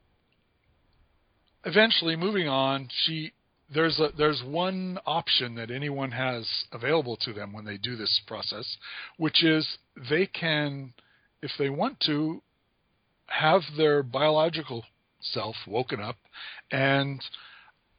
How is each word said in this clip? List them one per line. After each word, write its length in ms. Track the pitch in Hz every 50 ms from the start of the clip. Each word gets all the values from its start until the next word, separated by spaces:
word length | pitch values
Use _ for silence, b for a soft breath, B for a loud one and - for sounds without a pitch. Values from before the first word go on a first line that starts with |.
| _ _ _ _ _ _ _ _ _ _ _ _ _ _ _ _ _ _ _ _ _ _ _ _ _ _ _ _ _ _ _ _ -
eventually, 540 | 185 156 202 220 226 - - 165 165 160 160
moving 320 | 175 202 214 196 170 147
on, 400 | 135 135 135 135 135 135 135 123 - - -
she, 260 | - 160 160 156 160 - _ _ _ _ _ _ - 139
there's 260 | 151 165 160 143 147
a, 120 | 156 147 - 147
there's 240 | 151 151 151 127 123
one 520 | 131 147 170 180 185 190 185 185 185 180 190 -
option 500 | - 151 165 - - - - 131 120 117
that 160 | 117 117 113
anyone 400 | 120 135 143 147 139 135 135 131
has 360 | 117 123 131 131 123 117 113 - - - - -
available 460 | - 117 120 139 156 165 139 123 113 -
to 160 | - 123 107
them 180 | 104 104 101
when 140 | 101 107 107
they 100 | 107 104
do 220 | 98 101 127 123 110
this 240 | 107 101 - - -
process, 520 | - 113 104 98 - - 104 127 - - - B B B B B B B B
which 260 | 160 151 - - 165
is 340 | 160 156 156 151 - - - _ _ - - 131 120
they 160 | 147 165 196
can, 680 | 196 - - 170 165 156 151 147 147 139 139 135 127 123 b b b b b b b b -
if 100 | - 139 - -
they 100 | 143 139
want 300 | 139 151 196 262 277 -
to, 420 | - 156 147 147 156 156 165 - _ _ _ _ _ _ _ _ _ _ _ _ _ _ _ _ _
have 360 | - - - 156 156 165 196 143 143 151
their 280 | 147 156 151 147 147 139
biological 800 | 120 120 135 147 156 156 156 156 170 165 160 147 - 127 113 - - _ _ _ _ _ _
self 360 | - - - 120 101 107 113 - - -
woken 320 | 98 120 127 - - 107
up 160 | 104 110 113 _ _ _ B B B B B B B -
and, 500 | - 135 135 139 139 139 139 139 139 135 - - B B B B B B B B B _ _ _ _